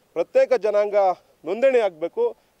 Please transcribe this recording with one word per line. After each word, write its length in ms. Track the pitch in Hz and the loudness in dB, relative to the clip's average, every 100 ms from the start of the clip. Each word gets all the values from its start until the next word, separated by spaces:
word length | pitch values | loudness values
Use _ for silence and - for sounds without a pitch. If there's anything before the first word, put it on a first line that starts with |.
| _ | _
ಪ್ರತ್ಯೇಕ 400 | - 180 254 269 | -8 -2 0 2
ಜನಾಂಗ 420 | 247 196 208 208 202 196 175 _ _ 151 | 0 0 0 0 2 0 0 _ _ -10
ನೋಂದಣಿ 340 | 208 269 247 | -2 2 2
ಆಗಬೇಕು, 560 | 208 160 165 - 233 - _ _ | 0 -4 -8 -4 -4 -6 _ _